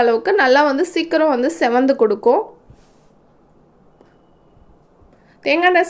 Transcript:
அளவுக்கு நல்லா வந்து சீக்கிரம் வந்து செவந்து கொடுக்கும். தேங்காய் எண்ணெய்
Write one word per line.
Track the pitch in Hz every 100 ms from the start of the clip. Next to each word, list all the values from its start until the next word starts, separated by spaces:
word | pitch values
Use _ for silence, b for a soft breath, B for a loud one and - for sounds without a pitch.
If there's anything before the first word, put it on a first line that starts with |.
அளவுக்கு | 240 226 294 392
நல்லா | 262 269 294
வந்து | 269 349
சீக்கிரம் | 330 320 320 311
வந்து | 254 262 -
செவந்து | 262 240 262 269
கொடுக்கும். | 214 208 233 302 440 - _ - _ _ _ _ _ _ _ _ _ _ _ _ _ _ _ _ _ _ _ _ _ _ _ b b b -
தேங்காய் | 302 359
எண்ணெய் | 359 359